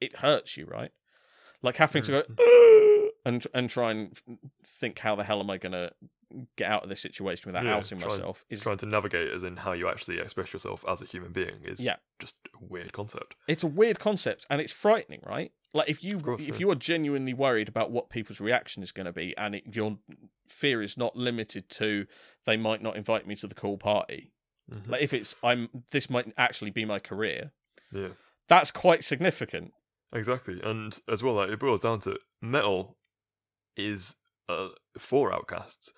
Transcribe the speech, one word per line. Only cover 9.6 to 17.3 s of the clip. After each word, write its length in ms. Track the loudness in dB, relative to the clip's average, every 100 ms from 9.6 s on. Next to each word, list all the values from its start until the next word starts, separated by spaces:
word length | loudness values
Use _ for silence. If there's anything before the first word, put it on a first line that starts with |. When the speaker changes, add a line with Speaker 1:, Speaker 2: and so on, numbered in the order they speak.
| -6
Speaker 2:
you 160 | -4 -4
actually 300 | -4 -8 -8
express 340 | -6 -8 -8
yourself 320 | -10 -10 -8 -6
as 140 | -6
a 20 |
human 280 | -8 -14 -8
being 280 | -6 -6 -8
is 160 | -12 -6
Speaker 1:
Yeah. 120 | -4 -4 _ -18
Speaker 2:
just 180 | -18 -18 -20 -20
a 40 |
weird 280 | -14 -14 -12
concept. 440 | -12 -12 -12 -14 -10 -6
Speaker 1:
It's 160 | -2
a 60 | -2
weird 300 | 4 4 4
concept, 460 | -2 -2 -4 -6 -4
and 120 | -4
it's 120 | -4
frightening, 480 | 0 2 2 0 -14 -10
right? 260 | -8 -8 -14 _
Like, 140 | -2 0
if 140 | -4
you, 140 | -6 -6
Speaker 2:
Of 60 |
course, 180 | -4 -6
Speaker 1:
if 120 | -6 -2
Speaker 2:
yeah. 40 |
Speaker 1:
you 100 | 0
are 40 |
genuinely 580 | 0 0 -2 0 -2 -4